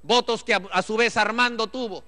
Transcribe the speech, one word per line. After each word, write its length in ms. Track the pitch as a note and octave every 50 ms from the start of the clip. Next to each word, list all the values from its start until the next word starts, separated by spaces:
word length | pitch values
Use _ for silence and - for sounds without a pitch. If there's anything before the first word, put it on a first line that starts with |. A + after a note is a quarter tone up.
| -
Votos 400 | D3 A3 B3 A#3+ - A#3 G#3+ -
que 100 | - G#3+
a, 80 | G3 F#3 G3
a 100 | F#3+ F#3
su 140 | F#3 - A3
vez 220 | A3 A#3 A3+ - A#3
Armando 500 | G#3 G3+ A3 A#3+ B3 A#3+ A#3+ A3+ A3 G#3+
tuvo 360 | - C4 B3+ A3 F#3 D3 -